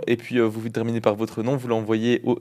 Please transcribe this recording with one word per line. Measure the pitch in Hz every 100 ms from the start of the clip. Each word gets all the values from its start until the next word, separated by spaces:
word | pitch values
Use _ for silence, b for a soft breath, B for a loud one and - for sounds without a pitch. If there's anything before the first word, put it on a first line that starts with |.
| -
et | 117
puis, | - 123
euh, |
vous, | 113 110
vous | 113
terminez | 113 113 117
par | 110 104
votre | 113 -
nom, | 110 139
vous | 120
l'envoyez | 113 107 113 113 120
au | 127 123